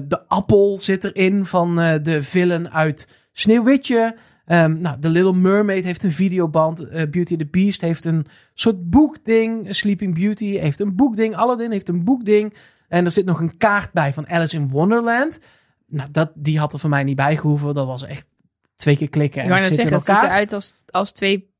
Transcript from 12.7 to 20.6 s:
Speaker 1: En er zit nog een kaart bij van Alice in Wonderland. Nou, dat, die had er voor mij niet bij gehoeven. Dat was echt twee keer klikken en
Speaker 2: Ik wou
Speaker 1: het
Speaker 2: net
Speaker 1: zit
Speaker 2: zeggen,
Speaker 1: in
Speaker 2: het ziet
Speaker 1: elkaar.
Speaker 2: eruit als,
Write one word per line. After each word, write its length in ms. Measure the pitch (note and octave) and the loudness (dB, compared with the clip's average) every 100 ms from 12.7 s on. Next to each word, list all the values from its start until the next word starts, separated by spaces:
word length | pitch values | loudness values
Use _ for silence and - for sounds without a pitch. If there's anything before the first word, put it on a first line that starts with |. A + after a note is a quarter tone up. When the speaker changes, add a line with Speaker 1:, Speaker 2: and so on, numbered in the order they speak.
| _ _ | _ _
Speaker 1:
En 180 | F3 F3 | 0 0
er 60 | |
zit 140 | F#3+ F#3 | 0 0
nog 140 | D#3 | -2
een 180 | E3 - | -2 0
kaart 340 | - G3+ - | 0 0 -2
bij 220 | E3+ C#3+ | -2 -2
van 160 | C#3 D3 | -4 -4
Alice 260 | E3+ D#3+ D#3+ | -2 -2 -2
in 140 | C#3 | -2
Wonderland. 680 | C#3 F#3 A#3 A#3 A#3+ D4+ - _ _ _ _ _ | 0 2 2 0 0 -2 -6 _ _ _ _ _
Nou, 220 | D3+ C#3+ | -10 -4
dat, 200 | D3+ D#3+ D3+ | -2 -2 -2
die 240 | D3 D3+ | -2 0
had 140 | D3+ | -2
er 60 | C#3+ | -2
voor 100 | D#3 | -2
mij 140 | C#3+ | 0
niet 120 | C#3 C3+ | 0 0
bij 220 | C#3+ D#3 | 0 0
gehoeven. 360 | D3+ D3 D3 | 0 0 -2
Dat 120 | C#3+ C3 | -4 -4
was 200 | B2+ - | -8 -12
echt 220 | C#3+ - _ _ _ _ - | -14 -18 _ _ _ _ -4
twee 220 | D3+ C#3+ | 2 2
keer 120 | D3+ | 0
klikken 300 | D3+ D3 C#3+ | -2 -2 -2
en 40 | D#3 | 0
Speaker 2:
Ik 40 | |
wou 100 | F#3 | 2
Speaker 1:
het 80 | F#3+ | 2
Speaker 2:
net 100 | D#3 | 2
Speaker 1:
zit 100 | F3+ | 2
Speaker 2:
zeggen, 20 | |
Speaker 1:
in 60 | D3 | 0
Speaker 2:
het 80 | E3 | 2
ziet 100 | G3+ | 2
Speaker 1:
elkaar. 160 | G3+ | 2
Speaker 2:
eruit 220 | G3 G#3 | 0 -2
als, 200 | G3+ | -6